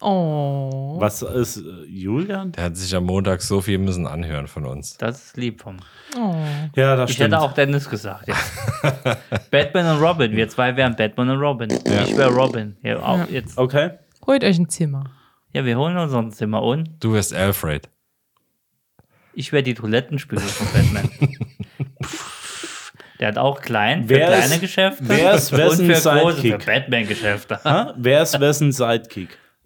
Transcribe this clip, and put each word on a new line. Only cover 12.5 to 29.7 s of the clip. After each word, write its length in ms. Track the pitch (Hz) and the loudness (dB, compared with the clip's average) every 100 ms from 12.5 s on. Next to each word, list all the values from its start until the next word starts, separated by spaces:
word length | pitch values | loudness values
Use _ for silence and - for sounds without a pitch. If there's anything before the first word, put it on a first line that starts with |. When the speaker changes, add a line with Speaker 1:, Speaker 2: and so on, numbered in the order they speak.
| 117 104 98 | 0 -8 -8
Speaker 4:
Ja, 160 | 117 113 | -6 -4
auch 180 | 120 180 | 0 0
Speaker 1:
Ja. 80 | - | -2
Speaker 4:
jetzt. 260 | 135 - - | -6 -6 -2
Speaker 2:
Okay. 360 | 127 143 170 - _ _ - | 0 2 0 -4 _ _ 0
Speaker 1:
Holt 180 | 269 | 2
euch 140 | 202 170 | 4 2
ein 100 | 175 | 0
Zimmer. 360 | - 156 139 135 - _ _ _ | -2 -4 -4 -8 -14 _ _ _
Speaker 4:
Ja, 120 | - | -4
wir 140 | 127 120 | 0 0
holen 180 | 156 180 | 0 -2
uns 160 | 160 | 0
ein 180 | 123 113 | -2 -2
Zimmer 320 | 107 107 107 | -4 -2 0
und 400 | 113 143 160 - | 0 -2 -4 -4
Speaker 3:
Du 120 | 113 | 0
wärst 180 | 110 98 | 0 0
Alfred. 540 | 87 98 95 80 73 - _ _ _ _ _ _ _ _ _ _ _ _ _ _ | 0 0 0 -2 -4 -8 _ _ _ _ _ _ _ _ _ _ _ _ _ _
Speaker 4:
Ich 180 | - 131 | -12 -2
wär 100 | 147 | 0
die 120 | 127 | 0
Toilettenspüle 680 | 113 110 113 131 143 - 104 | -2 0 0 0 -6 -4 -4
von 240 | 101 - 110 | -4 -4 0
Batman. 380 | 110 123 104 - - | 4 4 2 -2 0
Speaker 3:
<laughs> 180 | 139 - - - - - 135 - - - - - - - - - - - - - | -2 -2 -10 -10 -14 -10 -10 -10 -10 -10 -14 -14 -14 -14 -14 -14 -16 -20 -16 -4
Speaker 4:
Der 100 | 110 | -2
hat 100 | 110 | 2
auch 240 | 135 139 | 0 0
klein, 400 | - 113 104 156 | -2 0 2 2
für 60 | 113 | 4
Speaker 2:
Wer 160 | 135 170 | 6 6
Speaker 4:
kleine 280 | 185 - 165 | 6 4 2
Speaker 2:
ist, 40 | |
Speaker 4:
Geschäfte 480 | 185 - 190 190 123 | 0 0 0 0 0
Speaker 2:
wer 240 | 143 175 | 4 6
ist 160 | 202 - | 4 4
Speaker 4:
und 80 | 139 | 4
Speaker 2:
wessen 280 | 165 165 175 | 4 4 4
Speaker 4:
für 60 | |
große, 440 | 165 147 147 165 147 | 4 6 6 4 4
für 60 | |
Speaker 2:
Sidekick? 240 | 123 104 - | 0 0 0
Speaker 4:
Batman-Geschäfte. 1000 | 113 123 120 107 104 107 101 - 107 | -2 0 -2 -2 -2 -2 -2 -4 -4
Speaker 2:
Ha? 300 | 151 160 240 127 | 0 0 0 0
Wer 260 | 123 143 | 4 4
ist 160 | 165 135 | 4 2
wessen 340 | 143 147 147 | 2 4 2
Sidekick? 640 | 127 117 117 - - 87 - _ _ _ | 2 0 0 -4 -14 -14 -16 _ _ _